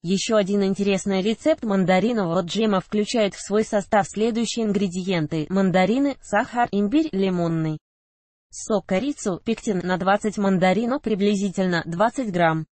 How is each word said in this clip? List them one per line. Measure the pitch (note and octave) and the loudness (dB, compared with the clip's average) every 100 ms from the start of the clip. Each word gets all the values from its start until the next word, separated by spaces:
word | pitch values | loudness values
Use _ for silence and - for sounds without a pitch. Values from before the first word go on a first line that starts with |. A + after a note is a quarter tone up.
Еще | E3+ F#3+ - A3 | 0 -2 2 2
один | F#3 G3+ | 2 2
интересный | G3 G3 G3+ G3 G3+ F#3+ | 2 0 0 0 0 0
рецепт | F#3+ A3 D#4 D#4+ | 0 0 0 0
мандаринового | A3+ G3 F3+ F#3 G#3+ A#3 F3 E3+ | 0 2 4 4 2 0 0 -2
джема | F3 F#3+ A3 F#3+ | -2 0 2 0
включает | - G#3+ G#3 A#3+ G3+ - | 0 -4 0 0 0 -2
в | - | -2
свой | G#3 | -2
состав | A3 G#3+ - G#3+ F#3+ | 0 -2 2 0 0
следующие | - A3 A3+ A3+ - A3 | -2 -2 0 -2 -2 0
ингредиенты: | G3 G3 F3+ F3+ F3 D3+ E3 D3+ | 0 0 -4 -2 -2 -2 -4 -2
мандарины, | F#3+ F#3+ F3+ F#3 B3 C#4 B3+ | 0 2 4 2 2 0 -2
сахар, | - G3+ A#3+ A#3+ A#3+ | -2 -2 0 -2 0
имбирь, | G3+ G#3 C#4+ D#4+ | 0 2 0 0
лимонный | F#3+ F#3+ F3 E3+ E3 D#3 D3+ _ _ _ _ _ _ _ | 0 0 0 0 0 -2 -6 _ _ _ _ _ _ _
сок, | - - G#3 - | -16 -4 -4 0
корицу, | F#3+ C4+ D4 G#3+ E3+ - | -2 -2 -4 -6 -4 -4
пектин | A3 - F#3 | -4 -2 -2
на | F3 F3+ | -2 -2
двадцать | F#3 G3+ G#3+ G#3 | 2 2 0 0
мандаринов, | G3 F#3+ F#3 F#3+ A#3 C#4 | 0 2 2 2 0 -2
приблизительно | A3 G#3 G3+ G3+ G3+ F#3 F#3 E3+ D#3 | -2 0 2 2 -2 -2 0 0 -2
двадцать | E3+ A3 B3+ A3+ | 0 0 0 -4
грамм. | F3+ E3 D#3+ D#3+ | 0 2 0 -6